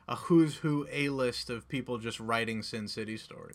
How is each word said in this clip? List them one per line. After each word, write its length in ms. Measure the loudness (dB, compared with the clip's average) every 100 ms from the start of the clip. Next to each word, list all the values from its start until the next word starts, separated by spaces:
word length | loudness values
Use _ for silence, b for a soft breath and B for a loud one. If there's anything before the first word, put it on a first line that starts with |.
| -6
a 80 | -6
who's 400 | 6 8 8 4
who 280 | 0 0 0
A-list 600 | -2 0 2 0 0 -4
of 180 | -6 -4
people 300 | -4 -2 -4
just 200 | -4 -6
writing 440 | 0 0 2 -2
Sin 260 | -4 -6 -6
City 280 | -6 -6 -8
stories? 380 | -10 -14 -14